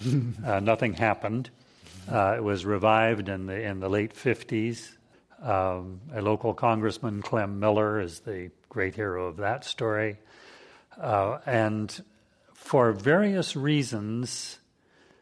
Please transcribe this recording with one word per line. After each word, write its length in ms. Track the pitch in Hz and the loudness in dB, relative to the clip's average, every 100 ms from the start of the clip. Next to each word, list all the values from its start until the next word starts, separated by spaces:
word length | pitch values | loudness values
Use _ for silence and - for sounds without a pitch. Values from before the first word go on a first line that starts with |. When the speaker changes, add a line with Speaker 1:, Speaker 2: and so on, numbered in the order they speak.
Speaker 1:
<laughs> 80 | 117 135 120 98 123 | 0 0 0 -4 -2
Speaker 2:
Uh, 140 | 98 | 0
nothing 340 | 104 110 123 | 2 2 2
happened. 560 | 85 113 101 104 117 127 - _ _ - 95 92 | 2 2 2 -2 -4 -6 -12 _ _ -20 -16 -2
Uh, 260 | 120 98 117 | 2 2 2
it 60 | |
was 220 | 104 101 92 | 0 -2 0
revived 640 | 104 107 110 113 110 98 | 2 4 6 4 2 -2
in 160 | 95 95 | -6 -6
the, 160 | 95 | -6
in 180 | 107 95 | -4 -4
the 100 | 95 | 0
late 240 | 104 110 | 0 0
fifties. 840 | - 131 113 - 110 110 113 - - _ _ _ - | -2 -2 -2 -2 -2 -2 -4 -12 -20 _ _ _ -10
Um, 600 | 143 98 95 92 92 92 127 | -2 0 0 -2 -8 -14 -10
a 80 | 120 | -4
local 320 | 101 107 113 | 0 0 0
congressman, 680 | 98 120 113 107 - 113 104 | 0 2 2 0 -2 -4 -6
Clem 380 | 101 117 101 101 | -2 -2 0 0
Miller, 400 | 107 104 107 107 | 2 4 4 0
is 220 | 90 80 | -4 -8
the 300 | - 95 90 - - | -8 -8 -8 -14 -10
great 260 | - 95 92 | -4 -2 -2
hero 320 | 104 90 90 | -4 -4 -6
of 100 | 82 | -4
that 260 | 101 131 - | -2 -2 -6
story. 520 | - 113 107 107 104 - - - - - - _ - | -4 -2 0 -2 -4 -14 -20 -20 -20 -20 -20 _ -10
Uh, 400 | 151 104 98 143 - | 0 2 2 -2 0
and 580 | 120 110 107 104 - - _ _ _ _ | 2 2 0 -6 -8 -18 _ _ _ _
for 400 | - - 143 120 | -20 2 6 6
various 600 | 101 117 170 208 196 165 143 | 4 4 4 4 0 -2 -2
reasons, 1040 | 139 151 123 113 104 113 123 - - - _ _ _ _ _ _ | 0 2 0 -4 -4 -4 -6 -8 -12 -16 _ _ _ _ _ _